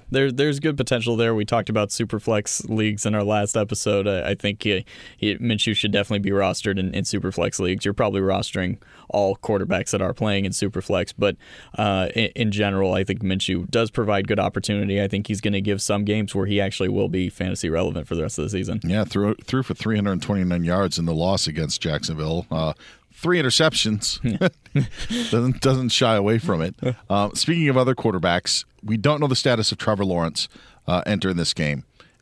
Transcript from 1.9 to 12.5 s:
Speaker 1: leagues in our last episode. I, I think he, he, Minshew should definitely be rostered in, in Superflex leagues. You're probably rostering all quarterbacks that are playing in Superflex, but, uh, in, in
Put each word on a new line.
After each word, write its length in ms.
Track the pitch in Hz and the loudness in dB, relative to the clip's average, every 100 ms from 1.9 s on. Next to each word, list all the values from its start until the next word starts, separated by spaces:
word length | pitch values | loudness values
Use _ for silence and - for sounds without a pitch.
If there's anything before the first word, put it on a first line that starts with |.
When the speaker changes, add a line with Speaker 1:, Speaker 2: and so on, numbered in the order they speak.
| - 113 107 - 107 107 - - | -2 -4 -2 0 0 0 -6 -2
Speaker 1:
leagues 380 | 110 110 104 107 | 0 0 0 -2
in 80 | |
our 100 | 107 | 0
last 320 | 101 107 104 113 | 2 0 0 0
episode. 520 | 104 104 - 101 101 | -2 -2 0 0 2
I, 240 | 95 - | 0 -2
I 40 | 98 | -2
think 280 | 104 101 | -2 -2
he, 200 | 104 95 - - - - | 0 0 -2 -14 -20 -4
he, 200 | 107 98 | -2 0
Minshew 400 | 117 110 - 104 | 0 0 0 0
should 160 | 104 | 0
definitely 360 | 101 101 104 98 | 0 0 0 2
be 40 | |
rostered 480 | 98 95 90 107 98 | 2 2 0 -2 0
in, 140 | 92 101 | -2 -2
in 80 | |
Superflex 560 | - 101 92 92 - - | -4 -2 -2 -2 -2 0
leagues. 260 | 90 95 101 | -2 0 -2
You're 80 | |
probably 280 | 101 113 98 | 0 0 2
rostering 580 | 95 95 - - 92 - - - - | 0 0 -2 -4 -4 -4 -12 -20 -4
all 260 | 101 98 98 | 0 2 0
quarterbacks 560 | - 104 92 92 98 | 0 0 0 -2 0
that 100 | 101 | -2
are 100 | 95 | -2
playing 340 | - 107 98 98 | 0 0 0 0
in 80 | |
Superflex, 600 | - 101 95 - 95 90 - | -2 -2 -2 -2 0 -2 0
but, 220 | 101 - - - - - | 0 0 -10 -20 -10 -2
uh, 320 | 104 95 92 - | 0 2 0 0
in, 160 | 110 - | -2 0
in 160 | 110 | 0